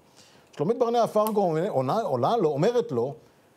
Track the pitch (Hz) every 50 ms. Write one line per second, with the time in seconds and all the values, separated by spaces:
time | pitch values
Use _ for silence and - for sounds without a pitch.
0 | _ _ _ - - - - - _ _ - - 147 190 247 269 240 233 233 240
1 | 220 - - 208 214 220 208 208 196 175 156 160 180 208 156 131 127 131 170 220
2 | 226 165 135 120 123 165 226 240 180 151 147 135 175 233 - - - - 127 117
3 | 117 139 139 - - - _ _ _ _ _